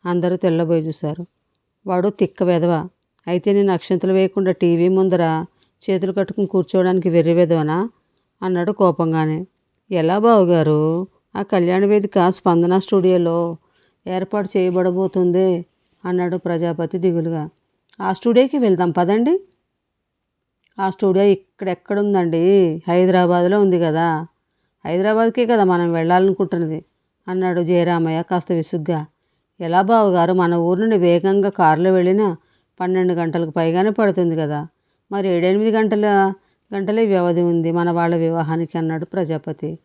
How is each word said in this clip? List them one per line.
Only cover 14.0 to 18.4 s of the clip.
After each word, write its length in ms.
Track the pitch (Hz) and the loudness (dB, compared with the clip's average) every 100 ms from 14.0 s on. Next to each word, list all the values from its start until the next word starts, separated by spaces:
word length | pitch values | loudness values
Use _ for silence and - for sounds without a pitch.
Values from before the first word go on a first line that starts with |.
| - | -8
ఏర్పాటు 420 | 185 190 208 190 202 | -6 -4 -6 -4 -2
చేయబడబోతుంది," 1080 | 185 180 180 180 190 190 180 175 190 175 175 _ _ _ | 0 0 0 0 -2 0 0 2 0 -2 -6 _ _ _
అన్నాడు 320 | 180 180 180 180 | -6 -4 -2 -4
ప్రజాపతి 640 | 175 170 170 165 165 185 | -4 -4 -4 -4 -6 -2
దిగులుగా. 500 | 180 170 165 165 151 _ _ _ _ _ | -2 -2 -4 -6 -8 _ _ _ _ _
"ఆ 120 | 190 | -6
స్టూడియోకి 460 | 185 240 233 | -4 2 2